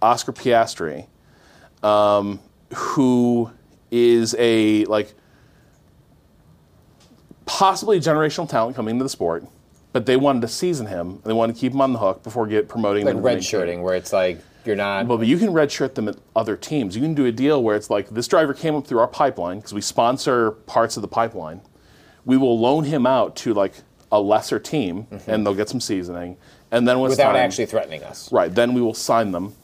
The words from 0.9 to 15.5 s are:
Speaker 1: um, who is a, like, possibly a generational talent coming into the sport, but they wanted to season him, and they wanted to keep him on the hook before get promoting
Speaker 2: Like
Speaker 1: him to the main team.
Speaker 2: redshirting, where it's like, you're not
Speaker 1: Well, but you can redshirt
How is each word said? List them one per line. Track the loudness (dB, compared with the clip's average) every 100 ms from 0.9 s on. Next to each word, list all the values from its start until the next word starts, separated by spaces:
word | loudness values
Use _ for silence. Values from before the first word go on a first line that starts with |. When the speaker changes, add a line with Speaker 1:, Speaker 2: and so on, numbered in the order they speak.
| -8 -16 _ _ _ _ _ -20 _
Speaker 1:
um, | 2 4 4 2 0 -6 -14 _ -16
who | -10 -4 2 2 4 2 2 -2 -8 _ _ _
is | 2 4 4 2 0
a, | 2 4 4 2
like, | 2 -2 -4 -12 _ _ _ _ _ _ _ _ _ _ _ _ _ _ _ _ _ _ _ _ -20 -18 -8
possibly | 0 2 2 0 2
a |
generational | 2 2 0 -2 -2
talent | 0 0 -2
coming | -4 -2
into |
the | -4
sport, | -2 -2 -2 -8 _ _ _ _
but | -2 2
they | 4
wanted | 4 0
to | -2
season | -4 -4 -4 -6
him, | -8 -8
and | -8
they | -2
wanted | 0 0
to | -2
keep | -2
him | 0
on | 0
the | 0
hook | -2 -2
before | -6 -4 -2
get | -2 -2
promoting | -2 0 0
Speaker 2:
Like | 0
Speaker 1:
him | 0
to |
the | 0
main | 0
team. | -2 -2
Speaker 2:
redshirting, | -2 -4
where | -2 -4
it's | -2
like, | 0 0 -4 -14 _
you're | -4 -2
not | -2 -2 0
Speaker 1:
Well, | 0
but | 2
you | 2
can |
redshirt | 2